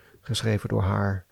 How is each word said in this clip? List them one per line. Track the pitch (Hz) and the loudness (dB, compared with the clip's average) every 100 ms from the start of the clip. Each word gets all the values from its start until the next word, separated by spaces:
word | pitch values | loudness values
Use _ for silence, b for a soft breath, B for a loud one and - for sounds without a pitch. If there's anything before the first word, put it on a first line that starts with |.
| b b | b b
geschreven | - 110 113 104 - | -6 -2 0 0 0
door | 107 | 0
haar, | 95 101 101 95 - | 2 2 0 -2 -8